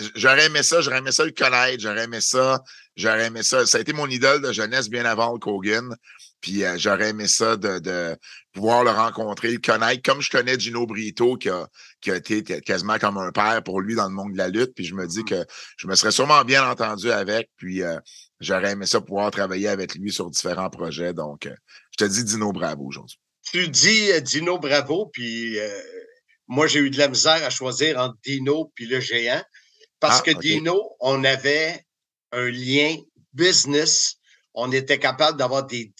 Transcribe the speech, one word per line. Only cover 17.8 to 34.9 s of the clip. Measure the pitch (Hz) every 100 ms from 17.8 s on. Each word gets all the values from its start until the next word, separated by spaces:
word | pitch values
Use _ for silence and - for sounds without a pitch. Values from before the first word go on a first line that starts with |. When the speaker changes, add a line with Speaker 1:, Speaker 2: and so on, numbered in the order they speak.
Speaker 1:
euh, | 87 80 - - - -
j'aurais | - 95 101
aimé | 101
ça | 95 113
pouvoir | 101 98 104
travailler | 101 95 92 104
avec | 98 90
lui | 82 101
sur | 98 87
différents | 78 90 85 95
projets. | - 82 76 87
Donc, | 80 76 73 -
euh, | - _ - _
je | -
te | 104
dis | 98
Dino | 113 110 107
Bravo | 87 82 73
aujourd'hui. | 67 69 - - _ _ -
Speaker 2:
Tu | 175 175
dis, | 131 202 220 208
euh, | 165
Dino | 127 139 170 180
Bravo, | 151 143 139 170 214
puis, | - 120 113 113 107
euh, | 107 98 87 90 - _ _ _ -
moi, | 127 156
j'ai | 151
eu | 139
de | 131
la | 143
misère | 123 156 160
à | 143
choisir | - 127 123 156 131
entre | 127 120
Dino | 131 139 131 151 156
puis | -
le | 117 127
géant. | 127 120 117 147 - - _ _ _ -
Parce | 151 123
Speaker 1:
Ah, |
Speaker 2:
que | -
Speaker 1:
ok. | 156
Speaker 2:
Dino, | 156 156 160 190 220 -
on | 127 135
avait | 135 131 139 151 160 170 _ _ _ _ -
un | 123 123
lien | 123 127 139 151 160 - _ _
business. | 131 180 170 139 143 165 - - - _ _ _
On | - 123
était | 131 135